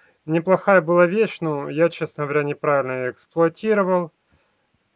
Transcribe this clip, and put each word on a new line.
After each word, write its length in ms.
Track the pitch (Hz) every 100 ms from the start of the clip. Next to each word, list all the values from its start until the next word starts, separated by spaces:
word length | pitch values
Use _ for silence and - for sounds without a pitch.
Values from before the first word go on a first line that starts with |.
| _ _ -
Неплохая 560 | 165 170 180 - 190
была 240 | 160 175 175
вещь, 320 | 208 185 -
но 300 | 160 147 143
я, 180 | 143 165
честно 380 | - 156 - 147
говоря, 180 | 147
неправильно 480 | 147 143 147 143 127
ее 200 | 131 127
эксплуатировал. 1000 | - - 165 165 160 220 208 185 180 170 _ _ _ _ _ _ _ _